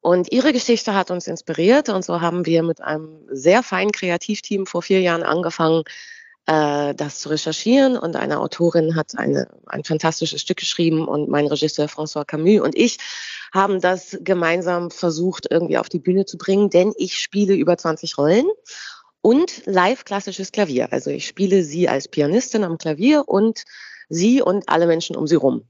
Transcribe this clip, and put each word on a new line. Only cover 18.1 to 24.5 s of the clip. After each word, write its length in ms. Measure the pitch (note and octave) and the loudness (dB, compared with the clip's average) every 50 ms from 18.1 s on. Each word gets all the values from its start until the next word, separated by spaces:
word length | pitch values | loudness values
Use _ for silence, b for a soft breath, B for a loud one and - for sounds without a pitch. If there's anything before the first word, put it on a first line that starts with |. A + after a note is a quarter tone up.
| - | -4
Rollen 300 | - C#3+ D3+ F3 A3 C#4+ F#4 A4 _ B B B B B B B B B B B _ | 0 2 4 4 4 2 0 -2 _ B B B B B B B B B B B _
und 440 | _ G#3 A#3+ C#4+ F4 F#4 - - - | _ 4 4 4 4 0 -4 -10 -8
live 380 | - G3 F#3 F3+ G3 B3+ - - | -2 0 2 2 2 0 -2 -6
klassisches 480 | - G3+ G3+ G3 G3+ F#3 - F#3+ - | -8 -8 -6 -6 -8 -10 -10 -12 -8
Klavier. 400 | - - G#3 E3 C3+ B2+ - - | -2 -2 -2 0 0 -2 -2 0
Also 200 | - B2+ B2+ C#3+ | -4 -4 -4 -4
ich 140 | C#3+ - - | -6 -6 -8
spiele 380 | - - - G3 F#3+ F#3+ G3 F3 | -12 -4 -2 0 2 4 2 2
sie 240 | D3 C#3+ E3+ F3 | 0 0 0 0
als 220 | - - C3+ C3+ - | 0 0 -2 -4 -4
Pianistin 560 | - - D3 C#3+ F3 A#3+ B3+ - - A3 G3+ | -2 0 0 2 2 0 0 0 -2 -2 -2
am 120 | F3 E3 | -2 -4
Klavier 460 | D#3+ - D#3+ D3+ C#3+ G3 C4 D4+ - - | -4 -4 -4 -4 0 2 4 4 4 2
und 380 | - - G3 G#3+ A3+ A3 - - B B B B B B B B B | 2 0 2 2 2 0 -4 -12 B B B B B B B B B
sie 320 | D#3+ E3 F3+ A3+ B3 C#4 | -4 0 2 4 4 4
und 260 | - - | 4 2